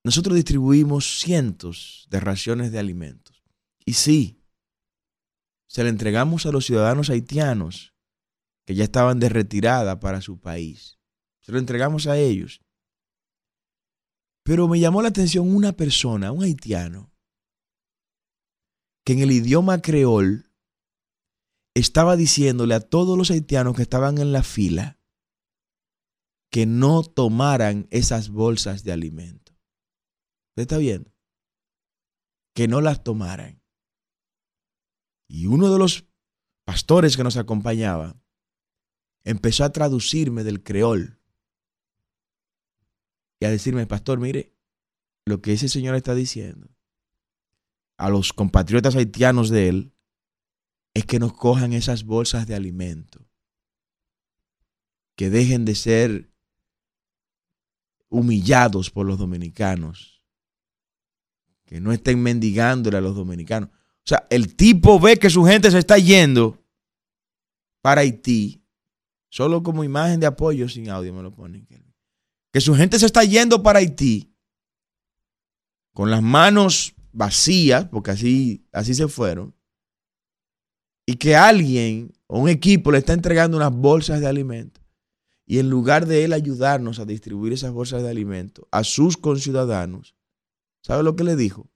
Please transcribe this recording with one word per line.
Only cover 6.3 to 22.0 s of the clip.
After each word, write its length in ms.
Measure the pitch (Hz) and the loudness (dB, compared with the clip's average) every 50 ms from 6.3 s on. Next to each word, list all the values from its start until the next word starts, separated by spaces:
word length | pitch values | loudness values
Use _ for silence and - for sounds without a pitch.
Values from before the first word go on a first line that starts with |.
| 165 160 - | -2 -4 -4
a 80 | 156 143 | -4 -4
los 120 | 135 127 | -4 -2
ciudadanos 440 | - 123 110 107 110 127 143 147 139 | 0 0 0 2 0 0 -2 -2 -2
haitianos 840 | 131 120 120 - 139 151 156 139 123 104 87 80 90 - - _ _ _ _ _ _ _ _ _ _ _ _ _ _ _ _ | -4 -4 -4 -4 -4 -2 -2 -2 -2 -4 -6 -8 -12 -16 -20 _ _ _ _ _ _ _ _ _ _ _ _ _ _ _ _
que 100 | - 95 | -6 -4
ya 100 | 98 104 | -2 -2
estaban 340 | 104 - 127 123 123 127 123 | -2 0 0 0 0 0 0
de 80 | 117 | -2
retirada 720 | 120 107 117 104 101 - 101 101 113 127 127 110 95 95 90 | 0 0 -2 -4 -4 -4 -2 -2 0 -2 -2 -2 -4 -6 -8
para 220 | 101 98 95 95 | -8 -8 -8 -8
su 180 | 98 - 92 - | -10 -14 -18 -18
país. 580 | _ 92 82 87 85 80 73 - - - _ _ _ _ _ _ _ _ _ _ | _ -14 -12 -12 -12 -12 -14 -20 -20 -20 _ _ _ _ _ _ _ _ _ _
Se 100 | _ - | _ -8
lo 80 | 113 127 | -6 -6
entregamos 480 | 127 120 120 120 131 147 156 151 147 | -6 -4 -4 -4 -4 -4 -4 -4 -4
a 100 | 151 143 | -2 0
ellos. 440 | 147 147 131 107 92 82 - - _ _ _ _ _ _ _ _ _ _ _ _ _ _ _ _ _ _ _ _ _ _ _ _ _ _ _ _ _ _ _ _ _ _ _ _ _ _ | 0 0 0 0 -4 -6 -12 -18 _ _ _ _ _ _ _ _ _ _ _ _ _ _ _ _ _ _ _ _ _ _ _ _ _ _ _ _ _ _ _ _ _ _ _ _ _ _
Pero 260 | - 160 170 175 170 | -2 0 0 2 2
me 100 | 170 170 | 2 2
llamó 220 | 170 165 180 202 | 2 2 2 0
la 80 | 226 233 | 0 -2
atención 440 | 202 196 190 170 170 185 175 185 196 | 0 0 -2 0 0 0 0 2 2
una 200 | 202 202 202 190 | 2 0 0 -2
persona, 580 | - 160 143 139 - - 123 110 104 98 98 | -4 -4 -2 -2 -2 -2 -4 -4 -4 -6 -6
un 120 | 131 170 196 | -6 -4 -4
haitiano, 680 | 185 151 - - 110 104 87 87 85 85 98 98 _ _ _ _ _ _ _ _ _ _ _ _ _ _ _ _ _ _ _ _ _ _ _ _ _ _ _ _ _ _ _ _ _ _ _ _ _ _ _ _ | -4 -4 -6 -6 -6 -6 -6 -6 -8 -12 -16 -20 _ _ _ _ _ _ _ _ _ _ _ _ _ _ _ _ _ _ _ _ _ _ _ _ _ _ _ _ _ _ _ _ _ _ _ _ _ _ _ _
que 100 | - 127 | -2 0
en 60 | 131 | 0
el 120 | 139 139 | 2 2
idioma 500 | 131 120 113 120 135 165 185 190 185 175 | 2 0 2 2 0 2 2 0 -2 -2
creol 680 | - 165 156 147 135 123 113 104 95 95 104 - _ _ _ _ _ _ _ _ _ _ _ _ _ _ _ _ _ _ _ _ _ _ _ _ _ _ _ | -2 -2 0 2 2 2 2 2 2 0 -2 -4 _ _ _ _ _ _ _ _ _ _ _ _ _ _ _ _ _ _ _ _ _ _ _ _ _ _ _
estaba 400 | 120 120 - - 156 | -2 -2 0 0 2